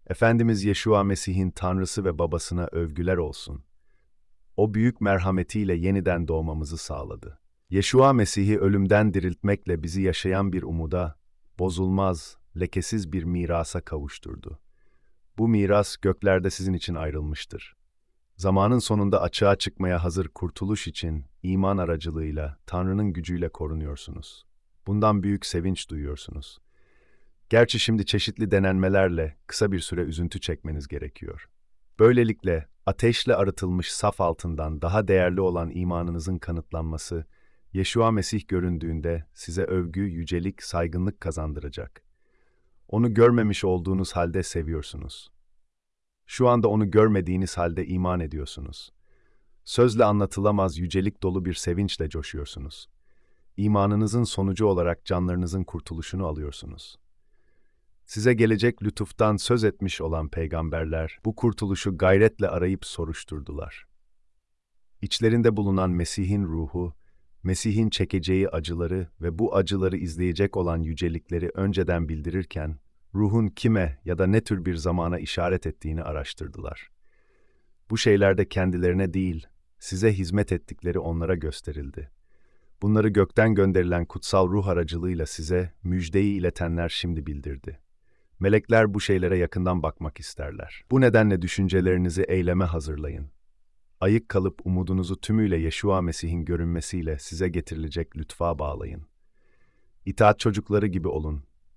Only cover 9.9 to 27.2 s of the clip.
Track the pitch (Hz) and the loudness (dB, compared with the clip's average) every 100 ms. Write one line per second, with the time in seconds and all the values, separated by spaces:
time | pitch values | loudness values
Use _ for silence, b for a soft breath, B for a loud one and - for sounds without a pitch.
9.9 | 92 95 85 95 92 98 90 82 82 78 | 0 0 0 0 0 0 -2 -4 -4 -2
10.9 | 90 80 - _ _ _ - 92 85 95 | -2 -4 -8 _ _ _ -4 -2 0 0
11.9 | 95 95 82 - - _ 85 92 92 - | 2 2 -2 -8 -20 _ -6 -4 -4 -4
12.9 | 110 82 92 85 87 82 82 82 90 - | -4 -4 -4 -2 -2 -2 -2 -2 -6 -8
13.9 | 76 71 - - - - 76 - _ _ | -8 -10 -14 -16 -14 -14 -18 -20 _ _
14.9 | _ _ _ _ - 117 107 98 101 101 | _ _ _ _ -2 2 4 4 4 2
15.9 | - 98 92 101 95 92 - 95 90 - | 0 -2 2 4 4 2 -2 -2 -2 -4
16.9 | 82 78 76 76 73 - - - _ _ | -6 -4 -4 -6 -8 -10 -14 -16 _ _
17.9 | _ _ _ _ - 95 95 101 123 - | _ _ _ _ -4 2 4 4 2 2
18.9 | 104 101 95 90 - 101 98 104 - 92 | 0 2 2 2 2 2 2 0 -2 0
19.9 | 87 87 85 82 - 87 - 95 107 85 | 0 0 -2 -4 -6 -8 -4 -4 -4 -6
20.9 | - 85 76 69 _ 90 95 95 98 85 | -6 -6 -6 -8 _ -2 2 2 0 0
21.9 | 80 80 78 78 76 73 73 - 90 92 | -2 -4 -6 -4 -4 -8 -10 -8 -4 -2
22.9 | 98 104 85 82 87 85 - 78 80 76 | 0 -2 -4 -4 -4 -4 -6 -6 -6 -6
23.9 | 71 - 69 - - _ _ _ _ - | -10 -12 -14 -16 -20 _ _ _ _ -2
24.9 | 104 110 104 98 101 - 87 92 92 - | 2 4 4 2 -2 -2 -2 -2 -2 -6
25.9 | 78 71 71 - 73 - - _ _ _ | -8 -6 -8 -10 -12 -14 -18 _ _ _
26.9 | _ _ - | _ _ -20